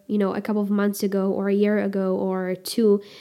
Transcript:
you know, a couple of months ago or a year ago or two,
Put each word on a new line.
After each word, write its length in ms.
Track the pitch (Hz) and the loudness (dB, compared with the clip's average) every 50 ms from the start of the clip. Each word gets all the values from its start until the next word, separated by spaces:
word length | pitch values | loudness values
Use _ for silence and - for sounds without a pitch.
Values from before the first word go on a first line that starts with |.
| _ | _
you 100 | - 214 | -4 0
know, 180 | 208 196 185 - | 0 0 0 -2
a 60 | 208 | -4
couple 220 | 202 - 208 208 | -4 -2 -2 -2
of 80 | 208 202 | 0 0
months 320 | 208 202 202 208 196 - | 0 2 0 0 0 -2
ago 300 | 214 196 196 196 190 190 | -2 -2 0 0 0 0
or 160 | - - 196 202 | 0 0 0 0
a 60 | 196 | 2
year 240 | 202 208 208 208 202 | 2 2 2 2 0
ago 380 | 202 196 196 196 190 185 185 | 0 -2 -2 -2 0 0 0
or 380 | 196 196 190 185 185 185 185 185 | 0 -2 -2 -2 -4 -4 -4 -6
two, 480 | 185 - - - 240 226 208 202 202 202 - - - | -6 -8 -6 0 2 4 4 4 2 0 -8 -18 -20